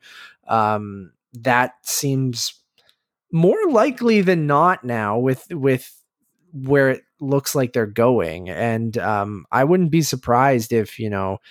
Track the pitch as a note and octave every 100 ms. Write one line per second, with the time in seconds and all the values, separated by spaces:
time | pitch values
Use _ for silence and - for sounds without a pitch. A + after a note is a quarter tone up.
0 | - - - _ - A2+ G#2+ G#2+ G#2 G2
1 | F2+ _ _ A#2+ B2 B2 B2+ - - -
2 | C#3+ C3+ C3 A#2 - - _ _ _ _
3 | _ _ - E3 F3+ G#4+ G4 A#3 C#4 C4
4 | A#3+ G#3+ F#3 E3+ D3 D3 F3 F#3 B2 A#2
5 | G#2 A2+ C3 C3 - D3 C3+ C3 - -
6 | _ _ _ _ _ C#3+ C3 C#3+ C3+ -
7 | _ - C#3 C#3 - C#3+ B2+ B2 G#2+ G#2+
8 | A#2+ A#2 E2 E2 F2+ E2+ A#2 A2+ A2+ A2
9 | F2+ G#2 G2+ G2+ - A#2 C#3+ F#3 E3+ E3
10 | D3 C3 - A#2+ C3+ B2 A2 A#2 G2+ -
11 | A2 G2+ F#2+ G2 _